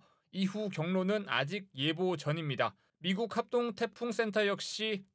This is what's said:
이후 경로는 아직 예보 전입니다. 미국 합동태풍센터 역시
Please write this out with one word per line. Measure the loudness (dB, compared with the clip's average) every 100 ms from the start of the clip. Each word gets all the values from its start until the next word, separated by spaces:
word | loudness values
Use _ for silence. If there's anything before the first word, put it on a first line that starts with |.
| -4 _ _
이후 | -2 0 0 -4
경로는 | -2 0 2 2 0 2
아직 | 0 0 -2 -6
예보 | -2 0 2 0 0
전입니다. | 0 -2 0 2 0 0 _ _
미국 | -2 0 0 -2
합동태풍센터 | 0 0 0 -2 -4 -4 -4 0 0 2 2
역시 | 2 -4 -4 -2 -2 -6